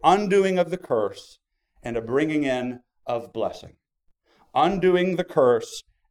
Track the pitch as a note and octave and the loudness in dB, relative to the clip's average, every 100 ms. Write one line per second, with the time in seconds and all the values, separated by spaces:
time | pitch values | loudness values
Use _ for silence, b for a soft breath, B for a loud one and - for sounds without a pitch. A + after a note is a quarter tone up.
0 | D3+ G3 G#3 G3 F#3+ F3+ E3 F3 - A#2 | 2 2 4 2 2 0 -2 -4 -2 -2
1 | G2+ - - - _ _ _ _ A#2+ A#2 | -2 -6 -18 -20 _ _ _ _ -8 -6
2 | A2 C3+ D#3 D3+ C#3 B2+ B2+ B2 _ _ | -2 0 0 0 0 -2 -4 -8 _ _
3 | - A#2 G2 A2+ F#2+ - D#2+ _ _ _ | -8 -8 -6 -6 -6 -6 -16 _ _ _
4 | _ _ b b b B2+ E3 G3 F3+ F3+ | _ _ b b b 0 0 2 2 2
5 | F#3 F3 F3+ D#3 B2+ A#2 - - - _ | 2 -2 -2 2 4 4 -2 -12 -18 _
6 | _ | _